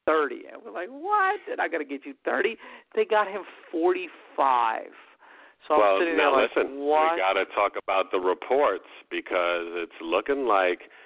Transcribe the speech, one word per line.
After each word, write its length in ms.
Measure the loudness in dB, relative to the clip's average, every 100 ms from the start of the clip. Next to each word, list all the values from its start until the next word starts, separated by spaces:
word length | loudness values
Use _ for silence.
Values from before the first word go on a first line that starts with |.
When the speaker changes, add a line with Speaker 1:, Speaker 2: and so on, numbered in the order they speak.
| 0
Speaker 1:
thirty." 380 | 0 0 -6 -16
And 100 | -18 -14
we're 80 | -12
like, 140 | -12
"What? 500 | -10 -2 0 0 -2 -6
They're 80 | -6
not 160 | -4
gonna 140 | -4 -6
get 200 | -10 -12
you 80 | -10 -4
thirty." 320 | -2 -2 -4 -14 -20 _
They 120 | -4 0
got 220 | 0 0
him 120 | -6 -12 -18 -10
forty-five. 1200 | 0 2 0 -4 -14 -10 0 2 2 0 -2 -8 -18 -20 _ -20 -20 -20 _ 0
So 60 | 4
I'm 40 |
Speaker 2:
Well, 200 | 4 4
Speaker 1:
sitting 180 | 2 2
Speaker 2:
now 180 | 4 4
Speaker 1:
there 60 |
like, 80 | 2 0
Speaker 2:
listen, 240 | -2 -2
Speaker 1:
"What?" 340 | 0 2 2 2
Speaker 2:
we 40 |
gotta 260 | 0 0 0 0
talk 180 | 0 -2
about 300 | -2 -2 0
the 80 | 0
reports 680 | 0 -2 0 2 2 0 -6 -20 -10
because 560 | -10 -4 -2 0 -2 -4 -8
it's 180 | -8 -10
looking 440 | -4 -2 0 -2 2
like 360 | 2 2 -2 -8 -20